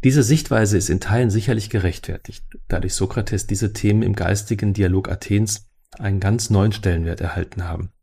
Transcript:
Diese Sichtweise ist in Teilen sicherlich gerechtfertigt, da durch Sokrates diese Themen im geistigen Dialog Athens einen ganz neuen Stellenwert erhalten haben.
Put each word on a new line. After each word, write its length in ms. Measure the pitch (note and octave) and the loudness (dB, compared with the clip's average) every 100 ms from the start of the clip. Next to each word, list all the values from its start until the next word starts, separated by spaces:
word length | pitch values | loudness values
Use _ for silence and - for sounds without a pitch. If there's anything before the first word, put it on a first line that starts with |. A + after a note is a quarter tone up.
Diese 200 | B2+ C#3+ | 4 4
Sichtweise 540 | A#2 D#3+ - A2+ G#2+ G2+ | 4 4 2 2 4 2
ist 140 | - | 2
in 100 | F#2 | -2
Teilen 300 | G2 A2 B2 | 2 2 2
sicherlich 400 | G#2 G#2+ A2+ G2+ | 2 0 -2 -2
gerechtfertigt, 720 | G#2+ F2+ - - - - - - - - | 0 0 -2 -8 -10 -10 -14 -14 -16 -4
da 120 | F2 | -2
durch 140 | F2+ | -2
Sokrates 520 | - F#2+ - G#2+ G2+ - | -2 -2 -2 -2 -4 -2
diese 260 | G2 G#2+ | -2 -2
Themen 300 | G#2 G#2 G#2 | 0 2 2
im 120 | G2 | 2
geistigen 600 | G2+ F2+ G#2 - G#2+ G#2 | 0 0 -2 -2 -2 0
Dialog 340 | G2 F#2+ F#2 - | 2 2 2 0
Athens 640 | F#2+ - G2+ G#2+ - - _ _ - | -6 0 0 2 -2 -10 _ _ -8
einen 220 | G2+ G2 | -2 0
ganz 300 | F#2+ A2+ A2+ | 2 0 2
neuen 220 | G#2 G2+ | 4 4
Stellenwert 480 | G#2 G2 E2+ E2 E2+ | 2 0 0 -2 -4
erhalten 440 | E2+ F2 E2+ - | -4 -4 -6 -6
haben. 260 | F2 F2+ F#2+ _ | -8 -8 -10 _